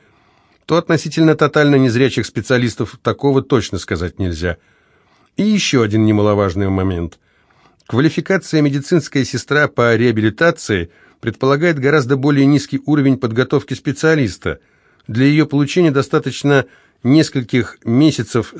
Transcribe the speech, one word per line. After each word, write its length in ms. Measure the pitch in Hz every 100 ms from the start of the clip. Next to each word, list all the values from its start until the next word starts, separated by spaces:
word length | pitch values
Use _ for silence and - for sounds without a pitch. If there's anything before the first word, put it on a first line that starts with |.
| _ _ _ _ _ _
то 120 | - 160
относительно 580 | 165 160 160 165 160
тотально 400 | 151 147 151 147
незрячих 500 | 139 131 113 135 -
специалистов 720 | 107 - - 127 123 - 113 -
такого 400 | - 113 143 135
точно 360 | - 127 - 90
сказать 420 | - 87 87 -
нельзя. 380 | 95 80 87 80 _ _ _ _ _ _ _ -
И 60 |
еще 400 | 208 208 - 135
один 240 | 110 110 107
немаловажный 600 | 104 104 104 98 87 98
момент. 500 | 95 95 87 85 - _ _ _ _ _ _ -
Квалификация 720 | 113 156 - - 190 - 160
медицинская 640 | 147 139 139 175 - 139
сестра 420 | 120 117 - 143 147
по 300 | - 117 113
реабилитации 920 | 123 110 110 107 170 170 - 98 85 _ _ _
предполагает 600 | 117 - 131 139 175 151
гораздо 360 | 131 156 120 139
более 300 | 139 143 139
низкий 340 | 143 143 139 -
уровень 320 | 147 135 127
подготовки 560 | 120 110 127 143 -
специалиста. 880 | 131 - 135 160 156 113 - - 76 _ _ _ _ -
Для 180 | 110 135
ее 200 | 151 143
получения 440 | 143 143 180 170
достаточно 760 | 139 - 156 135 - 147 139 127 _ _ _
нескольких 760 | 117 151 156 139 117 127 107 -
месяцев 680 | - 120 151 - 107 - - -